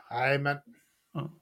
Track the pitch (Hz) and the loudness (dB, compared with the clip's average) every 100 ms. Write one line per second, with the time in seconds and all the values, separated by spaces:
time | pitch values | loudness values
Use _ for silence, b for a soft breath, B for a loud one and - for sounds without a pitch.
0 | - 123 131 143 143 143 - - _ _ | -8 -2 2 2 2 -2 -6 -20 _ _
1 | _ - 139 - | _ -8 -8 -12